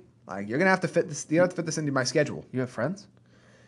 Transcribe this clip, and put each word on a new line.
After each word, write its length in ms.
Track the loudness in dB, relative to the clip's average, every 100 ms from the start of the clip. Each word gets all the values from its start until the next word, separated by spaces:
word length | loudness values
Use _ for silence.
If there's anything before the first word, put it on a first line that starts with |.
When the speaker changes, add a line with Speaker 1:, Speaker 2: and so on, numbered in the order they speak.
| -16 _ -12
Speaker 1:
Like, 220 | -10 -4
you're 80 | 0
gonna 120 | 4
have 80 | 4
to 60 | 2
fit 200 | 0 0
this. 200 | -4 0
You 100 | 2
have 80 | 2
to 60 | 0
fit 100 | -6
this 120 | -4
into 140 | -2
my 120 | 0
schedule. 420 | 2 2 0 -2 -6
Speaker 2:
You 80 | -4
have 80 | -4
friends? 380 | -2 -4 -4 -10 _ _ _ _ _